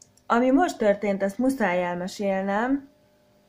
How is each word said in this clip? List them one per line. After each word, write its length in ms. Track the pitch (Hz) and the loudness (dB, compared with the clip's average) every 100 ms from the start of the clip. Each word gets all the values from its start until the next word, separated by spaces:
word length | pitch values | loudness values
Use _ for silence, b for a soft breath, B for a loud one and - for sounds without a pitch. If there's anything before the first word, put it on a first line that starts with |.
| _ _ - | _ _ -2
ami 220 | 233 254 | 2 4
most 280 | 277 349 - | 4 2 0
történt, 460 | 214 202 208 190 | 0 2 0 -2
ezt 140 | 196 196 | -2 0
muszáj 460 | 262 269 202 180 | -2 0 0 0
elmesélnem. 1040 | 180 175 185 - 196 190 196 196 247 277 - _ _ _ _ _ | -2 -4 -8 -4 -2 -2 -2 -2 0 -2 -4 _ _ _ _ _